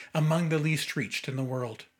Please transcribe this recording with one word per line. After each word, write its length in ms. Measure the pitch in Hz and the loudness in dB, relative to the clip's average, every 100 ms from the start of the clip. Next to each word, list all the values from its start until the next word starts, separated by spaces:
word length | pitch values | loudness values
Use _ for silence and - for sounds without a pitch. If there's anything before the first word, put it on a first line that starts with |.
| - | -4
among 340 | 160 156 165 170 | 2 4 4 4
the 100 | 156 | 2
least 380 | 151 156 - - | 2 0 0 -4
reached 320 | 107 - - | -4 -4 -4
in 80 | 131 | -4
the 80 | |
world. 400 | 131 127 123 107 - | -2 -2 -4 -8 -16